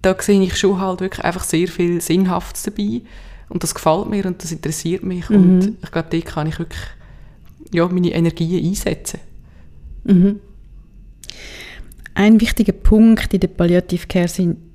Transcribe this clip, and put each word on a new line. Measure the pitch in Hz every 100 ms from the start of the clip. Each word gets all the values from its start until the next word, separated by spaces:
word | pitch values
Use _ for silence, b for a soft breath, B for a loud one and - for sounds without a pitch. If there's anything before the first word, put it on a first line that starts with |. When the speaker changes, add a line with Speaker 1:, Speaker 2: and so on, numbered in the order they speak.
Speaker 1:
da | 190 190
sehe | - 202
ich | 185 -
schon | 190 190
halt | 190 180
wirklich | 185 - -
einfach | 175
sehr | - 165 175
viel | - 175 175
Sinnhaftes | - 170 185 175 - -
dabei. | - 208 208 233 b b b b b
Und | 175
das | 160
gefällt | - 160 165 214
mir | 208 190
und | 180
das | 160
interessiert | 160 156 156 170 180
mich. | 185 180 165
Speaker 2:
Mhm. | 208
Speaker 1:
Und | 180 185 196 220
ich | -
glaube, | 165 160
dort | 165 -
kann | - 151
ich | 156
wirklich, | 170 - - - b b b b b - -
ja, | 170 175
meine | 180 175
Energien | - 170 165 165 180 170
einsetzen. | 202 196 - - - - - b b b b - -
Speaker 2:
Mhm. | - 185 196 202 - - - - - - - - - B B B B B B - -
Ein | - 202 220
wichtiger | 233 - 208
Punkt | - - 214 226 226 -
in | 190
der | 185
Palliative | - 170 175 180 175 -
Care | 185 175
sind | - 175 165 -